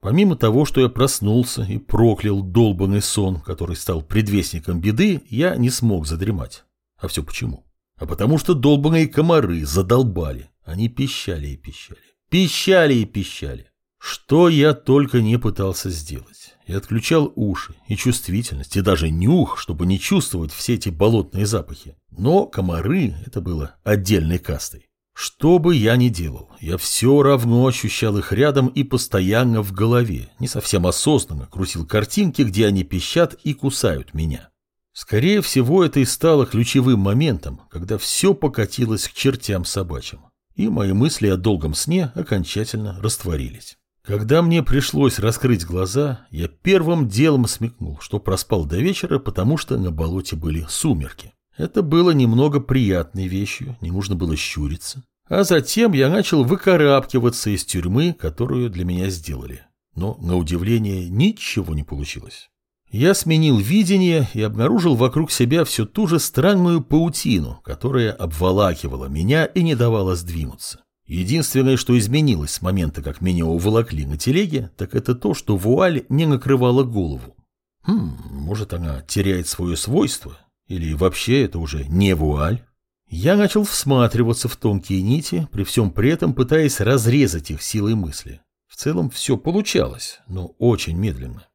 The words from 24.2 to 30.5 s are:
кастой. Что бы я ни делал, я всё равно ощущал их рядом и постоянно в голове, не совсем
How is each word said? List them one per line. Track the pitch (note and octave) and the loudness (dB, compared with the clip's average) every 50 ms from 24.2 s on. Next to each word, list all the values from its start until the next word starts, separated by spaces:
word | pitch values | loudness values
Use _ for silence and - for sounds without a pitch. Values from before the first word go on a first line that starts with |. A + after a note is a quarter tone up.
| D#2+ D#2 F2 F2+ | 2 0 -2 -2
кастой. | - - D#2+ C2+ - - - - _ _ _ _ _ _ _ | -2 -6 -8 -6 -8 -12 -14 -18 _ _ _ _ _ _ _
Что | - - - _ _ - D3+ F3 F3+ | -10 -10 -10 _ _ 2 4 4 6
бы | D#3 F3 F3 | 4 4 2
я | C#3 G#2 A2 A#2+ | 4 4 4 4
ни | B2 B2 B2 | 4 4 2
делал, | G#2+ E2+ E2 D2+ C2 - - _ - - | 2 -2 -6 -6 -8 -10 -16 _ -20 -14
я | - D#2 E2+ | -6 -6 -6
всё | F2+ - - - - A2 B2 C#3 C#3+ C#3 | -4 -4 -4 -4 0 4 4 6 6 6
равно | C3+ C#3+ C3 A#2 A#2+ A#2 A#2+ B2+ | 6 4 4 4 2 4 4 4
ощущал | C3 B2 - - A2 - - - A2 G#2 G#2+ | 2 2 0 -4 -4 -4 -2 -2 -2 -2 -2
их | - - G2+ | -2 -2 0
рядом | G2 C3+ D3 C#3 C#3 C3 B2+ | 2 2 2 4 2 2 2
и | - - C3+ | 2 -2 -2
постоянно | - - B2 - - - G2+ F#2 F#2 G#2 A2+ B2+ B2 A2+ A2 G#2 | 0 0 -2 -2 0 0 0 2 2 2 2 2 2 2 0 -2
в | G2 G2 | -4 -2
голове, | F#2 G#2 A2+ A#2+ B2 B2 A2+ F2 B1+ A#1 - _ _ | 0 0 2 4 2 2 0 -2 -6 -8 -12 _ _
не | - | -8
совсем | - | -6